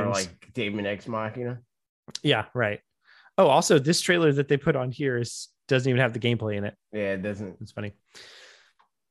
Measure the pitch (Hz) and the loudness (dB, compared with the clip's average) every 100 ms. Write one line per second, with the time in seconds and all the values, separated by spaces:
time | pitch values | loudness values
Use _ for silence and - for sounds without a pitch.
0 | 101 98 90 - - - 104 104 101 101 | 0 0 -2 -8 -14 -6 -4 -4 -4 -6
1 | 123 110 107 123 120 123 _ _ _ _ | -6 -6 -6 -6 -8 -10 _ _ _ _
2 | - - 151 117 - 123 107 104 _ _ | -16 -4 0 0 -2 -2 -2 -4 _ _
3 | _ _ _ - 175 139 175 165 135 170 | _ _ _ 4 6 6 6 4 4 0
4 | - 175 160 139 139 143 170 139 127 123 | 2 4 4 2 2 0 0 0 -2 -4
5 | 139 123 117 - - _ - 135 131 123 | -2 -2 -4 -8 -16 _ 0 2 4 2
6 | 127 113 120 113 110 101 104 - _ 107 | 2 0 -2 0 -2 -4 -6 -10 _ -6
7 | 98 95 104 101 101 85 110 - 104 - | -4 -4 -6 -8 -10 -14 -14 -10 -12 -12
8 | _ - - - - - _ _ _ _ | _ -20 -20 -20 -20 -20 _ _ _ _
9 | _ | _